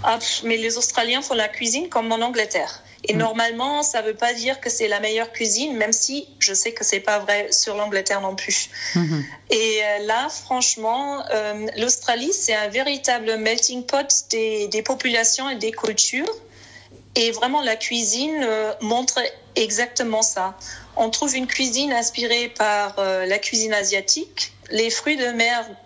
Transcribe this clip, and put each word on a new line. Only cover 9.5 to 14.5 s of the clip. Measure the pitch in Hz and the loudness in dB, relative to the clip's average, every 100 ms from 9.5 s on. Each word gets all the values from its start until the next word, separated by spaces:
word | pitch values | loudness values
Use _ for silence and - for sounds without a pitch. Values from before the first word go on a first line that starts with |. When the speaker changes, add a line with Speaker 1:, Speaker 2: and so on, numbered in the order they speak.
Speaker 1:
Et, | 220 226 214 | 2 2 2
euh, | 214 208 208 | 2 0 2
là, | 226 285 | 0 0
franchement, | - - 254 247 - 220 240 285 285 - | -6 -4 0 2 2 0 0 -2 -6 -2
euh, | 214 208 214 214 - | -2 0 -4 -6 -2
l'Australie, | 233 - - 233 277 | 0 0 0 0 0
c'est | 381 - 214 | -2 0 0
un | 208 | 0
véritable | 214 269 277 269 240 220 220 | 0 -2 0 0 0 0 0
melting | 220 240 - 247 247 | 0 2 0 -2 -2
pot | 277 277 - - | -2 2 0 0
des, | 226 220 | -2 0